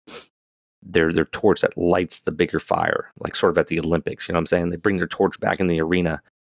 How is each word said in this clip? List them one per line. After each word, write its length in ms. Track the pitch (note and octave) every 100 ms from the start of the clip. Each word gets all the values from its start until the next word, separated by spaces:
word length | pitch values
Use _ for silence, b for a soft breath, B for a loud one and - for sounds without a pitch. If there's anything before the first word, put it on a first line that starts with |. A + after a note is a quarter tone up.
| - B B _ _ _ _ _
their, 300 | G2 F2+ D#2+
their 120 | E2+ D#2+
torch 340 | - G#2 F2
that 160 | - -
lights 440 | F2 F#2 F2 -
the 120 | -
bigger 280 | D#2 F2 D#2+
fire, 500 | - F2 G1+ G1+ - -
like, 180 | - -
sort 140 | F#2+
of 80 | E2+
at 80 | D#2
the 140 | E2
Olympics, 480 | D#2+ E2 - - -
you 40 |
know 60 | F2
what 40 |
I'm 40 | D#2+
saying? 240 | F2+ F2
They 60 | E2+
bring 220 | G#2 F#2+
their 80 | E2
torch 320 | - F#2+ -
back 200 | G#2 G2
in 60 | F#2
the 140 | E2
arena 420 | D#2+ F2+ F2 D#2+ - _ _